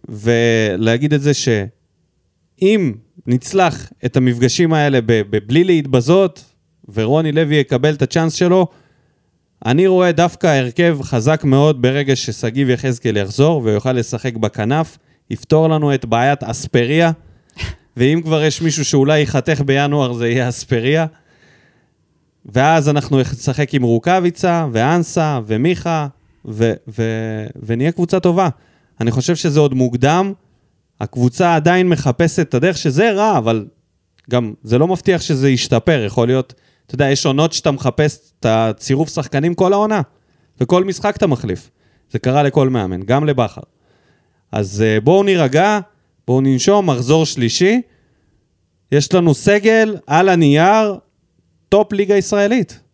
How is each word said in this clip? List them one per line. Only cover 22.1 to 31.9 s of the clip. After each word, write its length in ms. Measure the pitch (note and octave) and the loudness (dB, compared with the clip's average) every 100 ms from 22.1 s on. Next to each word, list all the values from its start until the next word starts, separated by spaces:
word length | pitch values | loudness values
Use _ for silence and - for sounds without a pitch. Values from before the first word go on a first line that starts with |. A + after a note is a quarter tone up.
| _ _ _ - | _ _ _ -4
ואז 400 | A2 D3 E3 D3 | 0 4 4 2
אנחנו 320 | D3 - C3+ | 0 0 0
נשחק 540 | B2 C3 - C3 C#3+ | 0 -4 -4 -4 -2
עם 80 | C#3+ | 0
רוקאביצה, 840 | B2 A#2 E3+ F#3 F3 E3+ F#3 E3+ D3+ | 0 0 2 0 0 -2 -2 0 -2
ואנסה, 680 | A2+ C3 F3 E3 F3+ D#3 C3+ G#2+ | 0 0 0 0 -2 -2 -4 -4
ומיכה, 600 | A2 D3+ E3 E3+ D#3+ D3 - _ _ | -2 0 -2 -4 -4 -6 -12 _ _
ו-, 280 | - G#2+ A2+ - - | -12 -2 -2 -2 -8
ו-, 580 | G#2+ A2+ A2+ A2+ A2 A2 - | -6 -4 -4 -6 -8 -10 -12
ונהיה 300 | G#2+ A#2 D3+ | -6 -2 -2
קבוצה 280 | E3+ F3 F#3 | -2 -2 0
טובה. 280 | F3+ F3 F3+ - _ _ _ - | 0 2 0 -4 _ _ _ -4
אני 100 | A#2 | -2
חושב 260 | A#2+ B2+ E3 | -2 -2 -2
שזה 240 | E3+ D3 | 0 2
עוד 140 | D3 | 2
מוקדם, 580 | C3 B2 A#2+ C3+ E3+ G3 G3 _ _ _ _ _ - | 2 -2 0 2 2 -2 -6 _ _ _ _ _ -12
הקבוצה 560 | G2+ B2 B2 - F3 D#3+ | -8 0 0 2 0 2
עדיין 320 | D3+ F3+ | 2 2
מחפשת 600 | F#3 | 2